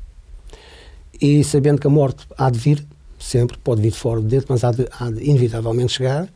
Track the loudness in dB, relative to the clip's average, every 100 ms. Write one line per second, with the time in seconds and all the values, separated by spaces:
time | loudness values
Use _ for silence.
0 | -20 -20 -20 -20 -20 -20 -20 -20 -20 -20
1 | -20 -2 2 4 4 2 2 2 2 2
2 | 2 -2 -12 -2 -2 0 0 0 -2 -20
3 | -20 -18 -4 -2 -2 -4 -2 0 0 -2
4 | -4 -2 0 -2 0 0 0 0 -4 -4
5 | -8 -4 0 2 2 -2 -4 -2 -2 -2
6 | -2 -2 -6